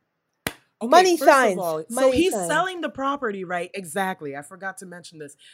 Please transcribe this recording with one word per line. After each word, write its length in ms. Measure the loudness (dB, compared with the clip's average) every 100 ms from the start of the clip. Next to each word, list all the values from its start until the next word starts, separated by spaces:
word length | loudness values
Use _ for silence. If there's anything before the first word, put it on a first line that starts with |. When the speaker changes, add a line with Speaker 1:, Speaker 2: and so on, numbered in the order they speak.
| _ _ _ _ -14 -14 _ -10
Speaker 1:
Okay, 60 | 4
Speaker 2:
Money 260 | 6 6 4
Speaker 1:
first 140 | 6
of 20 |
Speaker 2:
signs, 260 | 6 4 0
Speaker 1:
all, 260 | -4 -6 -6
so 60 |
Speaker 2:
money 220 | 2 2 4
Speaker 1:
he's 160 | 0
Speaker 2:
signs. 140 | 0 0
Speaker 1:
selling 320 | 0 -2 -4
the 80 | -8
property, 540 | -4 -4 -4 -4 -6
right? 260 | -6 -6 -6
Exactly. 640 | -10 -8 -4 -4 -4 -10 -12
I 60 |
forgot 340 | -14 -12 -12 -12
to 80 | -16
mention 340 | -18 -18 -18
this. 160 | -18 -20 -20